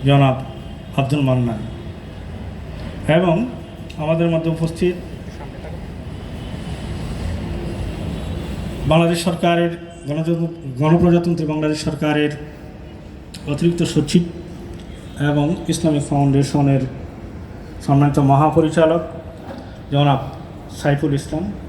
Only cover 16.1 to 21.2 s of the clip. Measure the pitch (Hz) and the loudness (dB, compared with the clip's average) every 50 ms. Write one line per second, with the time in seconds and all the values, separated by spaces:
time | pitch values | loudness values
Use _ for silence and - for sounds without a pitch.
16.1 | 147 143 139 139 135 139 143 139 - 147 143 139 139 135 127 127 - - - - | 2 4 4 6 6 4 4 4 2 2 4 4 4 2 2 -2 -6 -10 -12 -12
17.1 | - - - - - - - - - - - - - - - - 143 139 143 147 | -12 -14 -14 -14 -12 -14 -14 -14 -14 -14 -14 -14 -14 -8 0 4 6 6 6 6
18.1 | 139 151 139 135 139 139 156 151 147 165 160 156 160 175 160 160 165 170 - - | 4 4 6 6 6 6 6 6 6 4 4 4 4 4 6 6 6 2 0 -4
19.1 | - - - - - - - - - - - - - - - - 139 143 147 143 | -10 -12 -12 -14 -14 -14 -14 -12 -12 -12 -12 -14 -14 -14 -8 0 2 4 6 6
20.1 | 135 131 - - - - - - - - - - - - - 147 143 143 156 147 | 4 4 0 -6 -10 -12 -14 -14 -14 -14 -14 -14 -12 -2 2 2 2 4 2 2
21.1 | 139 139 | 0 0